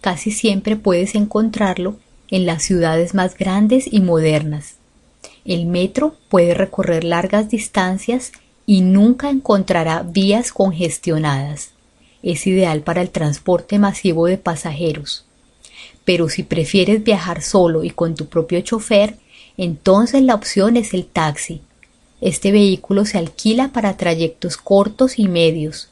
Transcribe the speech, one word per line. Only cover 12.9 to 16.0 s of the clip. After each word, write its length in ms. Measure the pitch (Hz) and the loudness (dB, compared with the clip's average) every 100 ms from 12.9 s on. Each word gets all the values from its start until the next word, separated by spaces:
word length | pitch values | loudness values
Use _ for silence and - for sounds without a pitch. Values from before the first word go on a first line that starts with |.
| 170 | -2
el 80 | 180 | -2
transporte 680 | 180 151 143 - 175 - 202 | -2 -2 -2 -2 -2 0 0
masivo 480 | 202 - 190 165 170 | 0 0 -2 2 0
de 100 | 190 | 0
pasajeros. 880 | - 160 165 147 170 151 143 - _ _ _ _ - - - _ | -4 -6 -8 -4 -4 -4 -8 -12 _ _ _ _ -20 -20 -20 _